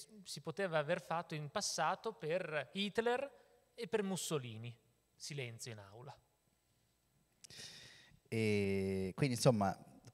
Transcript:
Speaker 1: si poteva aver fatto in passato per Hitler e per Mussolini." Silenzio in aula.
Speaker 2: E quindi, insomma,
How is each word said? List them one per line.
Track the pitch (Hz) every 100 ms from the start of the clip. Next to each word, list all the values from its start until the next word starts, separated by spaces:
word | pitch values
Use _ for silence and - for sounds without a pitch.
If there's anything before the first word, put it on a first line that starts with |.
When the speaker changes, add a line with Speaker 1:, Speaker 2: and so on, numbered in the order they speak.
| - 214
Speaker 1:
si | - 156
poteva | 165 156 190 160
aver | 147 175
fatto | - 165 170
in | 156 147
passato | 214 - - 160 190 226
per | - 151 180 160 151 135
Hitler | 196 202 - 233 247 277 - - _ _
e | - 220
per | 220
Mussolini." | 196 185 - 156 123 110 120 117 _ _ _ _
Silenzio | - 143 120 113 127
in | 107
aula. | 98 110 135 - _ _ _ _ _ _ _ _ _ _ _ _ - - - - - - - - _
Speaker 2:
E | 113 110 104 98 98 95 95 95 -
quindi, | 143 117
insomma, | 143 110 98 - - - -